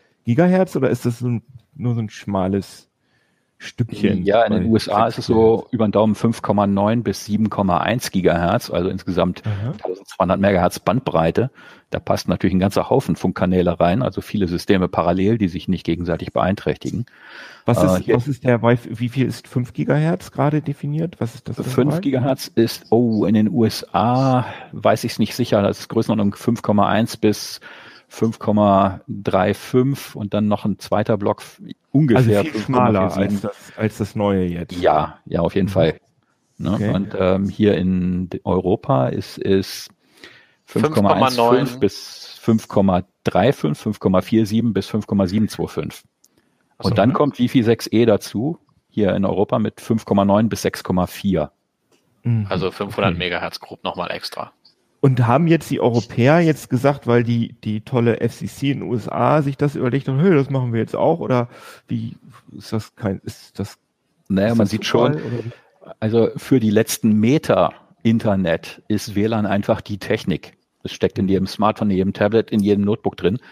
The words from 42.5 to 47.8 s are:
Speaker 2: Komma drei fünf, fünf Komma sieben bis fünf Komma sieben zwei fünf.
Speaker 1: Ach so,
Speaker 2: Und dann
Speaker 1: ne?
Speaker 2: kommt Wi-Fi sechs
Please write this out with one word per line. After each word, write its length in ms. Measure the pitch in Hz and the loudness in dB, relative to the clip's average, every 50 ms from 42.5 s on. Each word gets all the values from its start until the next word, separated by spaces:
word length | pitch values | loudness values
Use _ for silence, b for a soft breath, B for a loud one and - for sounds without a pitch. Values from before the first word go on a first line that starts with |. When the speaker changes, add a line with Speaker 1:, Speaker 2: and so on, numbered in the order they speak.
| 113 110 - - | 2 2 0 -2
Speaker 2:
Komma 340 | - 104 98 98 92 87 87 - _ _ - | 0 2 2 4 2 0 0 -4 _ _ -4
drei 280 | - - 90 95 127 139 | -2 2 2 4 2 2
fünf, 240 | - - 156 147 - | 0 -2 -4 -4 -4
fünf 200 | - 110 104 - | -4 -6 -4 -2
Komma 220 | - 107 92 92 | 0 2 2 2
sieben 540 | 90 - - 110 110 95 107 113 113 120 98 | 2 2 2 2 2 2 0 0 0 0 -2
bis 140 | 98 95 - | -2 -4 -4
fünf 180 | - 110 101 | -4 -6 -4
Komma 200 | - 101 98 95 | -2 0 0 0
sieben 220 | 90 92 107 110 92 | 0 0 0 -2 -2
zwei 200 | - - 82 80 | -2 -6 -8 -6
fünf. 360 | - 82 78 - - - - _ _ _ _ _ _ _ _ _ _ _ _ _ _ | -6 -6 -8 -8 -10 -14 -20 _ _ _ _ _ _ _ _ _ _ _ _ _ _
Speaker 1:
Ach 80 | - - | -8 -4
so, 60 | - | -2
Speaker 2:
Und 80 | 120 95 | 2 2
dann 120 | 98 123 | 4 4
Speaker 1:
ne? 40 | 131 | 4
Speaker 2:
kommt 240 | - 147 143 - - | 2 0 0 0 0
Wi-Fi 240 | 123 120 - 135 110 | -2 0 2 2 2
sechs 240 | 110 117 - | 2 2 0